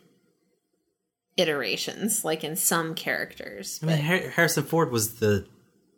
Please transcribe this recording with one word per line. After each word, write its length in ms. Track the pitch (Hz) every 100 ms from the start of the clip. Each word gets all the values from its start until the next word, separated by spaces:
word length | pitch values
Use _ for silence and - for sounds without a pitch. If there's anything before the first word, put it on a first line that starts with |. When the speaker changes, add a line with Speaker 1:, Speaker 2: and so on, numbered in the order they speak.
| _ _ _ _ _ _ _ _ _ _ _ _ _ -
Speaker 1:
iterations, 880 | 160 143 107 135 - - 202 -
like, 200 | 160 160
in 100 | 151
some 400 | 165 - 170 160
characters, 840 | 170 - 76 - - - 101 95 -
Speaker 2:
I 40 | 156
mean, 100 | 156
Speaker 1:
but 80 |
Speaker 2:
Har-, 260 | 151 180 151
Harrison 320 | 170 165 156
Ford 280 | 143 165 147
was 220 | 117 107 -
the 300 | 107 101 - - _ _ _